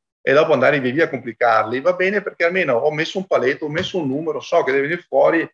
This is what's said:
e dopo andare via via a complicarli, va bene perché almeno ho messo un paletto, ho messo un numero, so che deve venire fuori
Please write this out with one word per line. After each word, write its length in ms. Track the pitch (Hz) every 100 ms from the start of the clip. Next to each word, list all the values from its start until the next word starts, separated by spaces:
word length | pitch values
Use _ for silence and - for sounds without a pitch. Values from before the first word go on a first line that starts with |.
| _ _
e 120 | 131
dopo 200 | 139 160
andare 280 | 135 131 147
via 120 | 127
via 120 | 139
a 40 | 156
complicarli, 720 | 127 123 110 120 110 110 131
va 120 | 165
bene 300 | 180 190 208
perché 220 | 196 -
almeno 300 | 170 185 151
ho 160 | 120 147
messo 280 | 151 165 196
un 80 | 185
paletto, 400 | 135 127 151 151
ho 40 |
messo 280 | 160 190 190
un 100 | 139
numero, 320 | 139 165 143
so 240 | - 170
che 80 | 131
deve 160 | 139 139
venire 140 | 175
fuori 460 | - 135 156 165 147